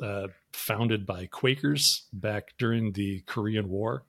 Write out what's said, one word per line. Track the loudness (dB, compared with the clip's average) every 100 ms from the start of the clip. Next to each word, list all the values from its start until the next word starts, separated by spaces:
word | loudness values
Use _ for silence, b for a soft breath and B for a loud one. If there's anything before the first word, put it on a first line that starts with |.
uh, | -6 -4 -6 -10 _
founded | -8 -2 2 2 2 -2
by | -6 -6
Quakers | 0 2 2 2 4 4 2 -4
back | -6 -2 -2 -4 -2
during | 2 2 2
the | 0 -2 -2 -4
Korean | -2 0 0 0
War | 0 -2 -4